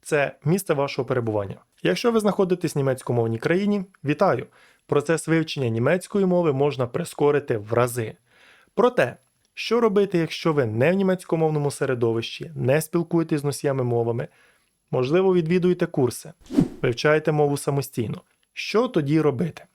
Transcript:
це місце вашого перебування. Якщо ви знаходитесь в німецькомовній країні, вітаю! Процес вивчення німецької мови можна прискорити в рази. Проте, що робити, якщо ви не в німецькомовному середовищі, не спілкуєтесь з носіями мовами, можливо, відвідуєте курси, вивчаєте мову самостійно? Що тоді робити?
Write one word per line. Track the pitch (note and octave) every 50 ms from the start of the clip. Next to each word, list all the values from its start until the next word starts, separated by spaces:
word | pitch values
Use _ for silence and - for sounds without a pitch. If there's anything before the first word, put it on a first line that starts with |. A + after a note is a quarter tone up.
це | _ - D#3+ D3 C#3 - - _ -
місце | C#3+ E3+ G3 F#3 - D#3+
вашого | C#3 C#3 C#3 - - B2+
перебування. | A#2+ C3+ B2 A#2+ A2+ G#2+ G#2+ G2+ G2 - - _ _ _ _
Якщо | - D#3+ F#3 F3+ - A#3+
ви | A#3 A3+
знаходитесь | G#3 G#3 F#3 - G3 F3 F#3 F3 - D3+ -
в | D3+
німецькомовній | C3+ C3+ C3 B2+ - - B2 A#2+ A#2 A2+ A2+ A2+
країні, | - - E3 F#3 G#3 G3+ G3+ G3+ F#3+ - _ _ -
вітаю! | C3+ D3+ - G#3 F#3 C3+ A2+ - - _ _ _ _ _ _ _
Процес | _ - C#3+ C#3+ - E3 D#3 - -
вивчення | D#3 E3 D#3 D#3+ - D3 C3+ A#2
німецької | A2+ A2+ A#2+ C3+ F3 F#3 - - - G#3 G3
мови | F#3 F3+ F3 F3 E3+
можна | D#3 E3 D#3+ D3 C3+ B2 B2+
прискорити | A#2+ - - E3+ - - - D3 D3 D3 C#3+ C#3+ - B2+ A2
в | G#2 G#2+
рази. | A2+ A#2 B2 B2 A#2+ B2 A2+ A2 - _ _ _ _ _ _ _ - _ _ _ _
Проте, | - G3+ B3 B3 - C#3+ A#2+ - _ _ _ _ _ _ _ _
що | - - - A3 A#3+
робити, | A#3 A3 F#3+ G#3 G3+ G3 - E3+
якщо | D#3+ D#3 - - - E3
ви | D#3 C#3+ B2+
не | A2+ G#2+ A2+ B2+ D#3+
в | F#3
німецькомовному | G3 G3 F#3+ F#3 F#3 - - - E3 D#3+ D#3 D3+ D3+ C#3+ C#3+
середовищі, | C3+ - D3+ C3 C3 A#2+ A#2+ A#2 A2+ A2+ A#2 - - - D3 E3+ D#3
не | C#3 C3+ B2 C3+ D#3
спілкуєтесь | D#3 - - E3+ E3+ - - E3+ D#3+ E3 E3 D3
з | C#3
носіями | D3 C3 - - C#3+ C3+ C3+ B2+
мовами, | A#2+ A#2+ A#2 A#2 A#2 A#2 A#2 A#2+ - _ _ _ _ _ _ _ _ _ _ _ _
можливо, | - C3 B2+ B2+ D#3+ F3+ F#3+ F#3+ F#3
відвідуєте | F3+ E3 D#3 F3+ F#3 F3 F3+ F3+ F3 F3
курси, | E3 - - C3 A#2+ - - - D#3 - _ - - - D4 - - - -
вивчаєте | - C3 A#2 A#2+ - D3+ D3+ D#3 D#3 E3
мову | D3+ D3+ D3 C#3+ C#3+
самостійно? | C#3 - - C#3+ C#3 C3 - - - A2 A#2 A#2 - - _ _ _ _ _
Що | _ - - - - G#3 B3 B3+
тоді | A#3+ E3+ D3 C#3 D3+ D#3+
робити? | D3+ D3 C3 A#2+ F3+ D#3 - - - _